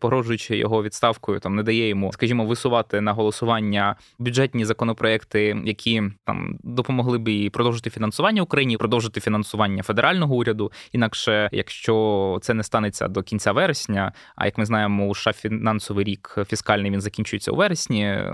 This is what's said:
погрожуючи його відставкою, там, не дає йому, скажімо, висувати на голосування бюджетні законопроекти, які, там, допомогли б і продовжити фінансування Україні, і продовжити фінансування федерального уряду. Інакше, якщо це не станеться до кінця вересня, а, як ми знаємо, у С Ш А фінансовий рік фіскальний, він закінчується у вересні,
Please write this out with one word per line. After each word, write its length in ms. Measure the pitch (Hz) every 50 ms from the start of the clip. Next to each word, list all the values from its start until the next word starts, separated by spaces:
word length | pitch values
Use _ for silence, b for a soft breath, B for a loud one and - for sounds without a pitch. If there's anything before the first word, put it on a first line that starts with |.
погрожуючи 560 | - 117 131 131 120 117 117 107 - - 113
його 260 | 104 107 107 110 110
відставкою, 580 | 104 107 - - - 117 113 - - - 101 98
там, 160 | - - 98
не 60 | 104
дає 260 | 107 113 113 113 117 110
йому, 240 | 101 98 98 92
скажімо, 340 | - - 113 113 123 120 110
висувати 540 | 107 120 - - 131 120 117 110 - - 104
на 120 | 104 107
голосування 840 | 104 113 110 107 107 - 120 113 117 110 107 104 101 101 101 101 104 b b b b -
бюджетні 460 | 120 123 120 131 135 123 - 120 110
законопроекти, 1000 | 107 113 - 117 113 113 - - 110 110 110 - - - 104 104 107 107 107 -
які, 380 | 110 104 - - 117 113 113 104 98 104 - _
там, 340 | - 104 - 90 - - -
допомогли 560 | - - 120 127 120 - 131 127 123 127 123 117
б 100 | 113 113
і 220 | 107 104 104 101
продовжити 400 | - - 120 120 117 113 - 117
фінансування 520 | - 113 110 107 - - 160 208 220 208
Україні, 320 | 180 - - 143 139 127 113
і 20 |
продовжити 440 | 107 117 110 120 120 113 110 - 110
фінансування 600 | - 110 110 107 107 - - 107 107 101 98 98
федерального 520 | 101 - 107 110 123 151 180 185 165 143 131
уряду. 380 | 120 117 117 110 107 104 101 B B B B
Інакше, 560 | - 120 117 110 - - - 117 107 104 104 101
якщо 300 | - 107 101 - - - - - 113 110 110 107 104 98 98 95 92 95
це 120 | - - 117
не 80 | 110
станеться 460 | 107 - - 113 107 104 - - 104 101
до 140 | 95 101
кінця 300 | 95 - 107 104 - 107
вересня, 600 | 101 127 185 185 143 - - - 104 98 98 101 B B B B B
а, 100 | - -
як 120 | 104 - -
ми 80 | 107
знаємо, 400 | 107 113 110 107 101 104 101 101
у 80 | 101 101
С 60 | -
Ш 100 | - 113
А 20 |
фінансовий 720 | 107 - - 110 110 110 107 113 110 104 - - 104 101 101
рік 340 | 107 98 - - - - 107 101 -
фіскальний, 420 | 113 - - - 107 104 98 101
він 100 | 98 98
закінчується 520 | 98 107 - - 110 - - 104 - 101
у 40 | 98
вересні, 600 | 151 196 208 180 156 - - 113 104 104 101 98 98 - 50